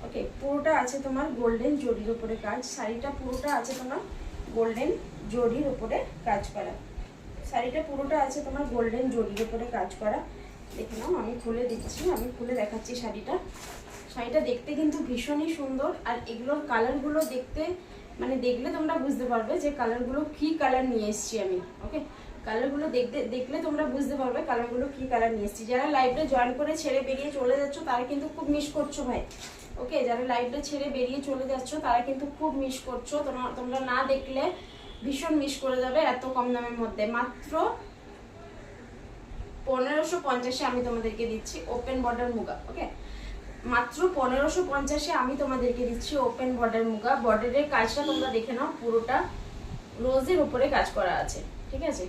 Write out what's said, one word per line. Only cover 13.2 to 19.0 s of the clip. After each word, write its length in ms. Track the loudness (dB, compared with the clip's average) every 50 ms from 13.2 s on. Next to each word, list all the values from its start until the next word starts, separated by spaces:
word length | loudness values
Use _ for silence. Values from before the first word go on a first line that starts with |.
| -4 -2 -2 -2 -2 -6 -12 -12 -12 -12 -12 -14 -14 -14 -14 -16 -14 -12
শাড়িটা 280 | -8 -6 -6 2 4 4 4 4
দেখতে 200 | 0 -2 -2 -4 0 2
কিন্তু 180 | 2 2 2 2 -2 -2
ভীষণই 420 | -2 -2 0 0 0 0 2 0 -2 -2
সুন্দর, 320 | -2 -4 0 0 0 0 -2 -2 -2 -2
আর 80 | -2 -2 -4 -6
এগুলোর 280 | -8 -6 0 0 0 0 0 0
কালারগুলো 500 | 2 4 4 4 2 0 0 2 2 2 2 2 0
দেখতে, 280 | -4 -4 -4 -4 -2 -2 -2 -2 -6 -8 -16 -16 -16 -16 -16 -8 -6
মানে, 140 | -2 0 0 2 2
দেখলে 220 | 2 2 2 0 -2 -2
তোমরা 180 | 0 0 2 2 2